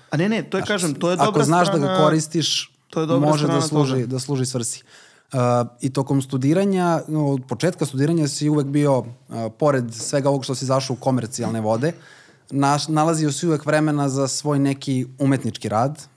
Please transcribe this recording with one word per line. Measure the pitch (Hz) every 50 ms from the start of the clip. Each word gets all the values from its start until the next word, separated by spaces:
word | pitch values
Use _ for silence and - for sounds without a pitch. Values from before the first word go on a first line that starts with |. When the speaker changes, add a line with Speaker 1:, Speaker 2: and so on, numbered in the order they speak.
| _ -
Speaker 1:
A | -
ne, | 147 175 208
ne, | 226 208 147
to | 139 -
je, | 190
Speaker 2:
Znaš, | 185
Speaker 1:
kažem, | - 214 190 175 160 139
to | - 170 170
je | 180
Speaker 2:
ako | 180 135
Speaker 1:
dobra | 214 202 - 143
Speaker 2:
znaš | 139 165 175 175
da | 170
ga | - 160
Speaker 1:
strana, | 139 - - 185
Speaker 2:
koristiš, | 156 151 156 160 151 - - 170 139 - - - - - _ _ _ _
Speaker 1:
to | - 165
je | 160
dobra | 156 165 139 143
Speaker 2:
može | 151 151 147
da | 147
Speaker 1:
strana | 143 135 139 -
Speaker 2:
služi, | - 151 151 143 135 131
Speaker 1:
toga. | 131 120
Speaker 2:
da | 110 131 127
služi | 127 - 143 131 127
svrsi. | 127 - 127 113 - - - - _ - - - - _ _ _
Uh, | _ - 131 123 123 120 123 120 120 - -
i | - 139
tokom | 131 143 131 131 143 139
studiranja, | 131 131 143 135 127 139 160 185 196 202 190 185 180 175 165 151 -
no, | - 156 156 151
od | 143 139 131 127
početka | - 123 - - 175 175 - 156
studiranja | 127 131 131 139 156 170 165 151
si | 139 - - 147 151
uvek | 151 151 139
bio, | 139 139 147 147 143 135 123
uh, | 113 117 120 - _ - 117 113 113 110
pored | 113 - 156 147 139 131 120 117 110
svega | 113 110 - - 143 131 143
ovog | 139 139 123
što | - 131
si | 123 135
zašao | 127 131 135 131 - 127
u |
komercijalne | - - 135 127 123 117 107 - - 117 113 113 113
vode, | 110 107 113 113 131 165 170 - - - - - - - - _ _ -
naš-, | 131 139 139 139 143 147 143
nalazio | 156 156 156 151 165 165 156 156 147
si | 135 - -
uvek | 170 156 139 -
vremena | 147 151 151 156 151 147 147 143 139
za | 131 135 139
svoj | 131 - - - 147 147 139
neki | 139 139 135 131 - - 135 127 127 127 - -
umetnički | 143 135 139 127 131 113 - - - 107
rad, | 104 110 123 139 151 - - - _